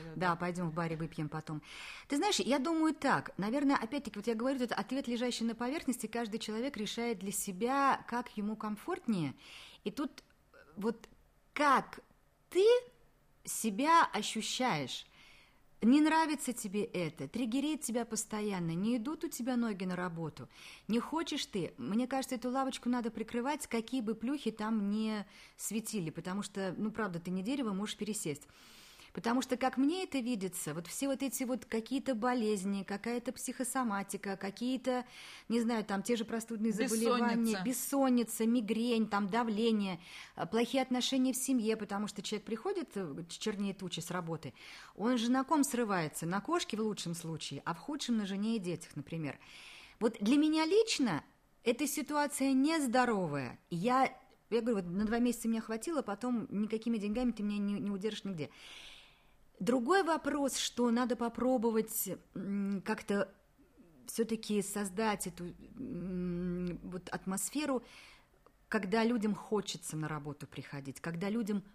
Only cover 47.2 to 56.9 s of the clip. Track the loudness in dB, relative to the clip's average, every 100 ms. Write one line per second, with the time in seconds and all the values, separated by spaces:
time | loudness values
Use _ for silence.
47.2 | -6 -6 -6 -6 -6 -6 -6 -6 0 0
48.2 | 0 -2 0 0 -2 -4 -6 -10 -8 -6
49.2 | -6 -8 -14 -20 -18 -20 -20 0 0 2
50.2 | 4 6 6 4 4 4 4 2 2 0
51.2 | -4 _ _ _ 0 2 0 -2 0 2
52.2 | 2 2 4 6 6 4 4 4 4 4
53.2 | 2 0 -4 -8 -6 -2 4 4 4 0
54.2 | -20 -20 -2 0 2 0 0 -2 2 4
55.2 | 2 2 0 0 -2 -4 -2 -2 -2 -4
56.2 | 0 -2 -2 -2 0 -2 0